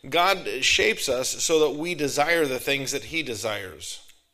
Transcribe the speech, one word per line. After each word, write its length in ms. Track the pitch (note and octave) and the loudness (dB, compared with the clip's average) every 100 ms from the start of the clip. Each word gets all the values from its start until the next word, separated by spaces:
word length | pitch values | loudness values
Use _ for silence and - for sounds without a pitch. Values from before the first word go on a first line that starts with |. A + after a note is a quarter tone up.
| C3+ | 0
God 560 | D#3+ F3+ F#3+ G#2 A#2 | 2 4 2 -2 0
shapes 440 | B2+ - G#3+ A3 - | 2 4 4 2 -2
us 200 | B2 B2+ | 0 -2
so 300 | - - D#3+ | -2 2 4
that 180 | D3+ C#3+ | 4 0
we 160 | E3+ | -4
desire 520 | E3 C#3+ B2 D3+ E3+ D3 | -2 -2 2 2 4 2
the 120 | B2+ | 0
things 340 | - C#3 C3 | 0 -2 -2
that 120 | C#3 | -6
he 180 | A2 D#3+ | -4 -6
desires. 800 | C#3 G#2+ A2+ G#2 F#2+ D2 - - - _ _ | -4 -4 -4 -4 -8 -12 -14 -14 -18 _ _